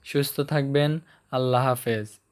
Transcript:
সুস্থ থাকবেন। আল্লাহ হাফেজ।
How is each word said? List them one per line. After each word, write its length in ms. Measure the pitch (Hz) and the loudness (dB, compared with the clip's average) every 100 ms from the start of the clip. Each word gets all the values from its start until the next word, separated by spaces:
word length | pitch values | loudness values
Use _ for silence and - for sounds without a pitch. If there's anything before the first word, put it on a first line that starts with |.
| - | -2
সুস্থ 260 | 143 143 - 143 | -2 -2 -4 -2
থাকবেন। 380 | 156 139 143 147 156 - _ _ | 0 2 2 2 -2 -8 _ _
আল্লাহ 300 | 131 127 123 131 | -2 2 2 2
হাফেজ। 520 | 127 - 110 107 - _ | 0 -2 -4 -4 -14 _